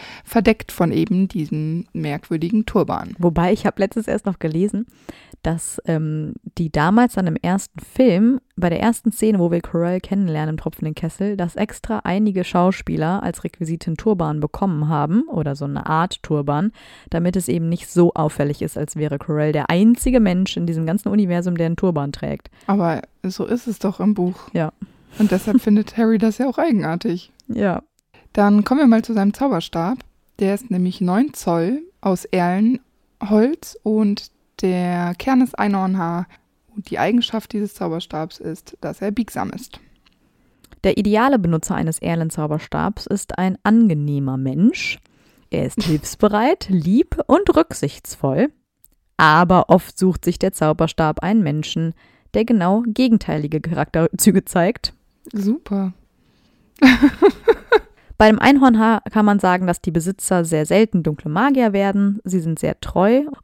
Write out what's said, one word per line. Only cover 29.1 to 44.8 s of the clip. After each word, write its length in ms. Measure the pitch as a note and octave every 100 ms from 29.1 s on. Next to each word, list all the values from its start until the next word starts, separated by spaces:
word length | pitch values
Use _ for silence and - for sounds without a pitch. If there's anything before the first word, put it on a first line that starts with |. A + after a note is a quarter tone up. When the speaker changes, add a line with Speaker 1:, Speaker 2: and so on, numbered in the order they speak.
Speaker 1:
seinem 200 | G#3+ G3+
Zauberstab. 640 | - C#4 F3 - E3+ F3 B3+ - _ _ -
Der 140 | G3
ist 160 | G3+ -
nämlich 300 | F3+ F3+ -
neun 340 | F3+ G3 D4
Zoll 500 | - F#3+ E3+ E3+ C#4+ F4 _
aus 240 | G3 F3+ -
Erlenholz 1500 | F#3 F3 F#3 A3 C4 _ _ _ - G3+ G#3+ B3 E4 - -
und 480 | G#3+ G#3+ G#3 G3+ - _ _ -
der 520 | F#3 F3+ F3+ F3 F3 F3
Kern 220 | C4+ B3+
ist 180 | B3 -
Einhornhaar. 720 | G#3 G3 F#3+ F#3+ E3+ E3+ F#3 _ _ _ _ G#3
Und 140 | -
die 80 | -
Eigenschaft 540 | D#3+ A#3+ - A3 -
dieses 200 | G#3 G3+ -
Zauberstabs 640 | F3 E3 - D#3 D#3+ -
ist, 380 | E3 D#3+ - -
dass 200 | D3+ -
er 100 | G3+
biegsam 400 | G#3 G#3+ - G2
ist. 280 | - - - _ _ _ _ _ _ _ _ _ -
Speaker 2:
Der 140 | G3 G#3+
ideale 420 | G#3 G#3 C4 B3
Benutzer 360 | E3+ D#3+ - F3
eines 240 | E3 -
Erlenzauberstabs 1080 | E3+ E3 D#3+ - D3+ D#3 - D3+ D#3+ - -
ist 300 | G3 - -
ein 200 | F#3 F#3
angenehmer 720 | G3+ A3+ A3 D3+ D3 C#3+ C3+ C3
Mensch. 600 | C3 C#3+ A3+ F#4